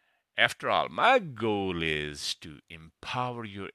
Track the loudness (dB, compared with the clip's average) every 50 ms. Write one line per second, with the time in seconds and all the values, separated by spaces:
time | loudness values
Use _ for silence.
0 | _ _ _ _ _ _ 0 2 2 2 2 -2 0 2 2 2 2 2 2 4
1 | 6 6 6 6 4 0 -6 -2 0 2 2 2 2 0 0 0 0 0 0 0
2 | -2 -4 -6 -6 -6 -6 -6 -6 -8 -16 -16 -16 -18 -20 -20 -18 -18 -20 _ -14
3 | -8 -6 -4 -2 -2 -4 -4 -6 -8 -8 -8 -8 -8 -8